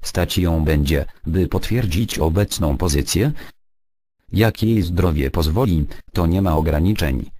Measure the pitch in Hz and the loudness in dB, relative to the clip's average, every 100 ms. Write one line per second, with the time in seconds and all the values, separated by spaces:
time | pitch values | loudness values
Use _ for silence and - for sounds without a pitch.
0 | - - 87 - 90 80 78 76 71 73 | -4 -2 0 0 0 2 2 2 2 0
1 | 69 - - 85 90 98 92 113 98 82 | -2 -8 -4 -2 0 -2 -2 -2 0 0
2 | 113 - 78 80 104 - 78 67 92 71 | -2 0 0 2 -2 0 -2 0 0 0
3 | 67 82 123 151 - - _ _ _ _ | 0 0 0 -2 -10 -20 _ _ _ _
4 | _ _ _ 90 113 - 110 113 85 87 | _ _ _ 2 2 2 0 2 0 2
5 | 90 76 67 - 78 85 127 82 73 - | 2 2 0 0 0 2 2 2 0 -6
6 | - - 85 90 95 78 80 73 87 107 | -8 -2 0 2 2 2 2 2 0 0
7 | 80 64 - - | -2 -2 -6 -12